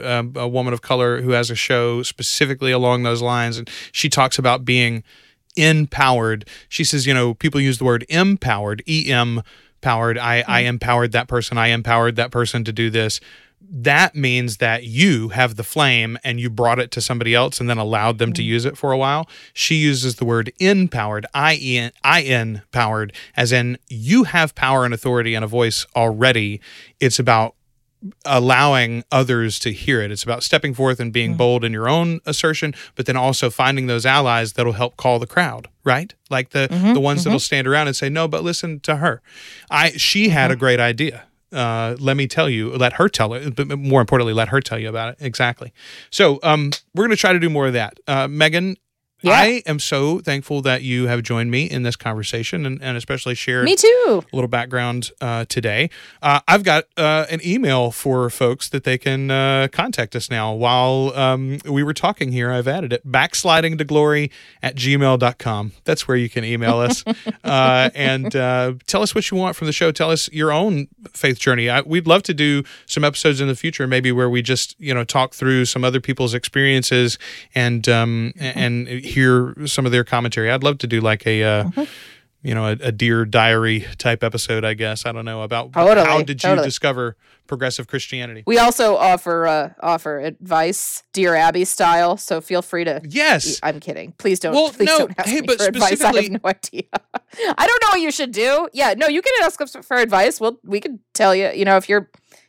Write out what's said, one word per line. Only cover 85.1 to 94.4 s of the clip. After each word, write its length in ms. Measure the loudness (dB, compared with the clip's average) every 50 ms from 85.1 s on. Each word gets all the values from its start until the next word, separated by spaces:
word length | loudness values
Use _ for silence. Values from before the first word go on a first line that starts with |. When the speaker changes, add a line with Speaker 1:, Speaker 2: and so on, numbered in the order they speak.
Speaker 1:
don't 140 | -8 -8 -10
know, 160 | -10 -10 -8 -8
about 300 | -6 -4 -6 -6 -4 0
Speaker 2:
Totally, 320 | 4 6 6 8 6 6 4
Speaker 1:
how 120 | 4 2
did 200 | 0 -2 -6 -4 0
you 60 | 0
Speaker 2:
totally. 180 | 2 2 0 -2
Speaker 1:
discover 480 | -4 -2 -2 -2 -2 -2 -4 -6 -6 _ _ _ _ _ _ -10
progressive 400 | -8 -4 -4 -4 -4 -6 -10 -8
Christianity? 560 | -8 -8 -8 -8 -10 -10 -10 -12 -14 -12 -4
Speaker 2:
We 120 | 0 4 6
also 360 | 6 6 4 4 2 4 4
offer, 500 | 4 4 4 4 2 0 -2 -2 0 2 2
uh, 220 | 2 0 0 -4 -8 -6
offer 380 | -2 -2 -2 -2 -2 -6 -6 -6
advice, 840 | -6 -8 -10 _ -8 -2 0 2 2 2 0 -4 -6 -8 -8 -12 _ _
Dear 240 | -2 0 2 2 4
Abby 300 | 4 4 4 4 2 -2
style, 500 | -2 0 2 2 4 4 4 4 2 2
so 240 | -2 -2 -4 -4 -6
feel 220 | -4 -4 -4 -4
free 240 | -4 -4 -6 -4 -2
to 160 | -2 -4 -6 -8 -8
Speaker 1:
Yes. 500 | -4 -2 2 2 2 2 0 -4 -6 -4
Speaker 2:
I'm 180 | -4 -4 -6 -6
kidding. 320 | -8 -12 -12 -12 -12 -16 -16 _
Please 220 | -2 0 0
don't, 140 | 0